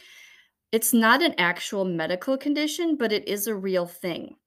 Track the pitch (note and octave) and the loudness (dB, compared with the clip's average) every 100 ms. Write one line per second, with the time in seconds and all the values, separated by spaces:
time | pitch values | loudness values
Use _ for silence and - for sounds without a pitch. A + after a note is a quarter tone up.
0 | - - - - _ _ _ A3+ A3 A#3 | -20 -20 -20 -20 _ _ _ -2 2 4
1 | A3 C4 E4 - F3 F3 - G3+ F#3+ E3 | 6 6 4 2 0 0 -4 -2 -2 -2
2 | D#3+ F3+ - C4 D4 D4 D4+ D4+ E4+ D4 | -2 -4 -2 -2 0 0 0 -2 -2 0
3 | A3+ G3+ - G3+ G#3+ G#3 F#3+ F#3 F3 - | 0 0 -2 -4 -2 -4 0 0 -2 -6
4 | F#3 D#3+ - - | -8 -6 -10 -16